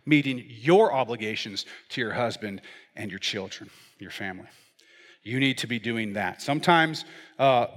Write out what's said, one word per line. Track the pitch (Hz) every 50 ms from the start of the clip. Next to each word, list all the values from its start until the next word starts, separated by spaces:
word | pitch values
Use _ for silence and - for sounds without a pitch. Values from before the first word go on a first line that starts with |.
| -
meeting | - 151 147 143 135 131 123 117 -
your | 123 113 113 143 175 196 220 214 -
obligations | 135 127 110 120 107 107 107 110 - - 113 98 95 - - - - - -
to | - -
your | 113 110 92
husband | 117 123 117 - - 107 104 98 92 - - - - - _ -
and | - 113 107
your | 90 95
children, | - - - 104 95 98 - - 110 95 - - - _ _ -
your | 101 90
family. | - - 104 98 92 92 - - - _ _ _ _ _ _ _ _ _ - - - _ -
You | 107 117 131
need | 139 135 131 120
to | -
be | 113 123 117
doing | 104 120 117 113 110 104 101
that. | 107 98 90 95 -
Sometimes, | - - 139 151 147 - 175 165 160 160 156 147 - - - - - - _ -
uh, | 135 135 131 120 117 101 -